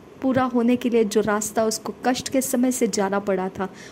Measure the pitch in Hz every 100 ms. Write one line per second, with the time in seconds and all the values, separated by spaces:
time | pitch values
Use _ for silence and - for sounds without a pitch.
0 | - - 262 254 254 240 233 247 240 233
1 | 208 214 208 208 208 233 220 214 - -
2 | 247 254 - 269 254 240 254 247 226 208
3 | 196 202 202 185 185 190 185 - -